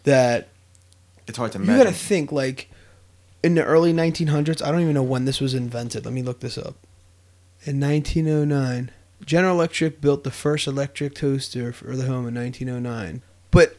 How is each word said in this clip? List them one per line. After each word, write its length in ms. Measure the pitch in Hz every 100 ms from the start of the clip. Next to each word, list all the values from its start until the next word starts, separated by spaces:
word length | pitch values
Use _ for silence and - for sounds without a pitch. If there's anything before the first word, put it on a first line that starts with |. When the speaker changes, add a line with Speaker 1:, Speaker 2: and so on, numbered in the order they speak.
| 113
Speaker 1:
that 420 | 127 123 120 - _ _ _ _ _ _ _ -
Speaker 2:
It's 100 | 120
hard 140 | 113
to 60 | -
Speaker 1:
you 60 | 190
Speaker 2:
imagine. 180 | 254 220
Speaker 1:
gotta 100 | 175
think, 360 | - 190 143
like, 380 | 147 131 131 - - - - - _ _ -
in 120 | 165 165
the 80 |
early 280 | - 160 170
nineteen 340 | 165 165 160 156
hundreds, 340 | 147 147 156
I 100 | 143
don't 80 | 165
even 120 | 165
know 100 | 143
when 220 | 127 131 131
this 160 | 135
was 120 | 135
invented. 520 | 127 120 120 120 117 120
Let 80 |
me 80 | 127
look 160 | 123 123
this 180 | 117 -
up. 180 | - - _ _ _ _ _ _ _ _ 147
In 120 | 139
nineteen 500 | 143 151 - 165 156
oh 160 | 151 147
nine, 440 | 143 131 123 127 - _ _ -
General 280 | 165 185 175
Electric 440 | 165 - 160 -
built 220 | 143 139
the 80 | 135
first 340 | - 147 151 143
electric 480 | 135 139 - 143
toaster 600 | - 143 135 - 127 120
for 220 | - - 131
the 80 | 131
home 200 | 127 120
in 60 |
nineteen 360 | 120 123 120 127
oh 100 | 123
nine. 420 | 120 117 90 120 - _ -
But 240 | - 160